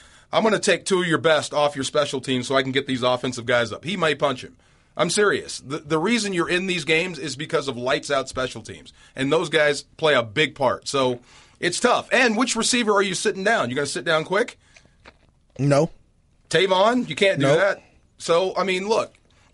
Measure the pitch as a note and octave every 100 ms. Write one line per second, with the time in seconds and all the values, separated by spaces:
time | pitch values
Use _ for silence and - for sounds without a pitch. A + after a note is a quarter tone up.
0 | - - _ - A3 F#3+ - E3+ - F#3
1 | F3+ D3 E3 D3+ B2 C#3+ C#3+ C3+ C3+ D3
2 | C#3+ C3+ C3 B2+ A#2 C3+ C3+ C3+ C3+ C3
3 | B2+ B2 C3 B2 A#2 A#2+ A2+ G2+ D3 G3
4 | D#3+ C#3+ D3+ B2+ C#2+ - _ _ _ -
5 | E3 G#3 G#3 B2 C#3+ - B2 D#3+ D3 D#3
6 | F#3 A#3 G3+ F3+ D3+ F3+ F#3+ F3+ C#3+ D#3+
7 | F#3 E3 D#3 B2+ D#3 D#3+ C3+ A#2+ B2+ -
8 | - C#3 C3 B2+ B2+ A2+ G2+ E2+ - -
9 | - - C#3 D#3+ E3 D#3 D3 C#3 - -
10 | D#3 C3 A2 G#2 D3+ D3+ B2+ F#2 - C#3
11 | B2+ A#2+ - - - _ F3 - B3 F3
12 | - A3 B3 G#3+ B3+ A3+ G#3+ B3 G#3+ G3+
13 | G3 E3+ A3 F#3+ G3 A3+ C#3+ C3 C#3 F3+
14 | E3+ D#3+ D#3 F#3+ B3 - _ - _ _
15 | - _ _ _ _ - C#3 C#3 E3 -
16 | _ _ _ _ _ D#3+ F#3+ F#3 G#3 B3
17 | F#3+ C#3+ G3+ E3+ C3+ D#3+ G3 F3 _ _
18 | _ _ - E3+ F#3+ F#3 F#3+ F3+ G3 A3
19 | - _ _ _ _